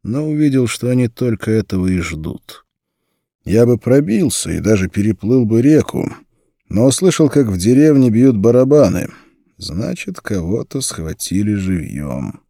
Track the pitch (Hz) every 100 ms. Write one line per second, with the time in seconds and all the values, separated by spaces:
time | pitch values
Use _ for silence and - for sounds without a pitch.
0 | 104 127 156 151 151 131 120 - 120 127
1 | 120 - 127 107 - 110 98 95 92 92
2 | 85 80 76 - - - _ _ _ _
3 | _ _ _ _ - 104 117 117 - 135
4 | 147 110 170 - - - 95 107 92 -
5 | 104 101 101 131 110 113 135 156 - -
6 | - - _ _ _ _ _ 98 131 -
7 | 185 160 151 147 117 92 98 127 156 143
8 | 127 110 131 110 110 123 131 147 110 90
9 | 76 - _ _ _ _ - 80 - 180
10 | - 185 - 101 82 113 - 135 127 -
11 | 80 78 - 92 104 101 95 90 71 71
12 | 73 65 60 -